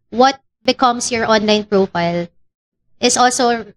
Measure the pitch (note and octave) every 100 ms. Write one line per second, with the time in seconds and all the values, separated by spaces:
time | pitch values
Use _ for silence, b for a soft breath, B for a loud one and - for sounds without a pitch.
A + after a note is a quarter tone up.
0 | _ A3 C4 C4+ _ _ - - B3+ A#3+
1 | - A#3 A3+ G#3+ G#3+ G#3+ G#3 G3 F#3+ F3
2 | E3+ F3 E3+ _ _ _ _ _ _ -
3 | A#3+ A#3+ B3 B3 A#3+ A#3 G#3